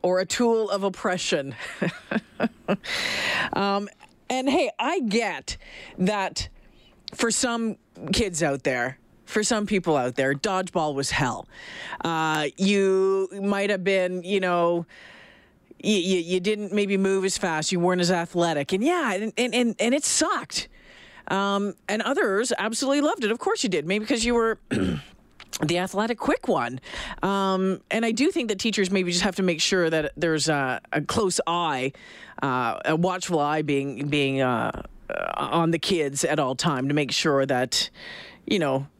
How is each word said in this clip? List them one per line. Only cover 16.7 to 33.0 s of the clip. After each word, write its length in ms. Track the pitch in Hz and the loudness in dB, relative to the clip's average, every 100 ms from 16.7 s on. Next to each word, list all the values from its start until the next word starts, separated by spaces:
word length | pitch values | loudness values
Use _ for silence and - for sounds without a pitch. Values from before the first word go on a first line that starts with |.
maybe 240 | 208 202 196 | -2 0 2
move 280 | 190 196 | 2 2
as 120 | 190 - | 0 -2
fast, 360 | 185 160 151 | -2 -2 0
you 80 | 180 | 2
weren't 200 | 175 185 | 2 2
as 120 | 175 | 2
athletic, 600 | 180 170 180 170 151 143 | 0 0 0 0 0 0
and 120 | 190 | 0
yeah, 300 | 269 359 269 | 2 2 0
and, 180 | 190 220 - | -2 -4 -2
and, 160 | 247 | 0
and, 200 | 240 240 - | 2 0 2
and 140 | 226 | 0
it 100 | 285 | 2
sucked. 640 | - - 330 320 165 - - - - - - - - | 0 0 0 0 -4 -8 -8 -18 -20 -20 -20 -20 -2
Um, 480 | 190 202 202 202 - - | 0 2 0 -2 -6 -4
and 120 | 214 | -2
others 500 | 202 285 240 196 247 226 | 0 2 2 2 0 -2
absolutely 440 | 214 226 269 285 | -2 -2 2 2
loved 240 | 294 392 | 2 0
it. 80 | 214 | -2
Of 80 | 233 | 0
course 240 | 381 440 | 0 0
you 40 | 220 | 0
did, 160 | 170 | -2
maybe 200 | 151 208 | 0 -2
because 200 | 214 240 | 0 0
you 100 | 226 | 2
were 260 | 240 226 208 | 2 2 -2
<clears throat> 60 | - | -4
the 1080 | - 95 147 - - _ _ - - 151 170 | -2 0 -2 -8 -20 _ _ -12 -4 0 0
athletic 400 | 185 190 226 220 | 0 -2 -2 0
quick 280 | - 320 - | 0 0 2
one. 320 | 160 120 127 - - - - | 0 0 -6 -10 -12 -10 -4
Um, 580 | 190 196 190 190 190 185 - | 0 2 2 2 2 -2 -2
and 160 | 226 233 | 0 0
I 60 | |
do 180 | 220 302 | 2 2
think 180 | 339 226 | 2 -2
that 100 | 196 | 0
teachers 300 | 226 208 185 | 0 2 2
maybe 180 | 190 180 | 2 2
just 140 | 175 | 0
have 120 | 202 180 | 0 2
to 60 | |
make 180 | 185 160 | 0 2
sure 300 | - 190 165 | 2 2 4
that 220 | 160 147 - | 2 0 0
there's 320 | 165 156 147 | 0 2 2
a, 320 | 147 131 120 - | 2 0 -2 -2
a 80 | 147 | -4
close 380 | 147 - 196 - - | 0 0 2 0 0
eye, 460 | 170 165 131 131 - - - - - | 0 0 0 -2 -6 -20 -20 -18 -4
uh, 380 | 139 127 120 - - | -2 0 0 -2 0
a 100 | |
watchful 420 | 160 | 2